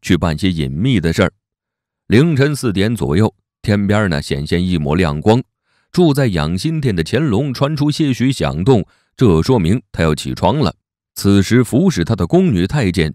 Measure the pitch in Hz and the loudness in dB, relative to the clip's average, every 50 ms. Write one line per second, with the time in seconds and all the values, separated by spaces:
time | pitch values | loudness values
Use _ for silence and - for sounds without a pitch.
0 | _ - 95 78 85 85 78 76 - 95 90 80 71 65 69 78 107 135 131 95 | _ 0 0 0 2 -2 -2 -2 -2 -2 -2 -2 -4 -4 -4 -4 -2 0 0 0
1 | 80 82 80 - 95 - - _ _ _ _ _ _ _ _ _ _ _ _ _ | 0 0 0 0 0 -2 -2 _ _ _ _ _ _ _ _ _ _ _ _ _
2 | _ _ 95 117 151 170 160 127 139 151 147 127 - 120 92 95 95 113 120 - | _ _ 2 4 4 4 2 2 0 0 -2 -2 -4 -4 -2 0 -2 -2 -2 -4
3 | - 65 73 92 110 104 - _ _ _ _ _ - - 104 104 101 98 104 104 | -4 -2 0 2 0 0 -2 _ _ _ _ _ -2 -2 0 0 2 0 0 0
4 | 107 95 80 73 73 - - 69 73 78 85 85 92 90 90 82 73 71 76 90 | 0 0 -2 -4 -4 -4 -6 -6 -4 -4 -2 -2 0 0 -2 -2 0 0 0 0
5 | 90 78 73 76 - 107 110 127 - - _ _ _ _ _ _ _ _ - - | 0 0 -2 0 2 2 2 2 0 -6 _ _ _ _ _ _ _ _ 0 2
6 | 180 156 139 143 135 120 92 80 73 78 87 95 - 160 165 156 143 127 98 85 | 2 2 2 2 0 0 0 -2 -2 -2 -4 -4 -4 -4 -4 -2 -2 -2 -2 -2
7 | 80 - - 123 165 151 101 107 147 143 123 - 143 143 156 139 147 151 143 - | -2 -2 -2 -2 -2 0 0 -2 -2 -4 -4 -4 -4 -4 -2 -2 -2 -2 0 0
8 | 160 139 123 - 117 131 131 - 78 71 67 78 92 120 131 104 - - _ _ | -2 -2 0 0 0 -2 0 -2 -4 -4 -4 -2 2 2 2 2 2 -4 _ _
9 | _ _ _ - 127 110 85 80 82 - 131 117 85 80 104 131 - _ - - | _ _ _ 2 2 4 4 4 2 2 2 2 2 0 0 -2 -4 _ -4 -2
10 | 82 78 76 71 - 67 64 - - 90 117 156 131 82 - - _ _ _ _ | 0 0 0 -2 -4 -8 -6 -2 0 0 0 0 -2 -2 -4 -8 _ _ _ _
11 | _ _ _ - - 101 101 101 95 - 113 123 123 - - 127 180 196 147 90 | _ _ _ -4 0 2 2 2 2 2 2 2 2 2 0 2 2 2 0 0
12 | 82 - - - 87 85 - 180 190 175 113 87 87 101 - 151 120 92 82 92 | -2 -2 -2 -2 -2 0 2 2 2 2 2 0 0 0 -2 -2 -2 0 0 0
13 | 78 78 | -2 -2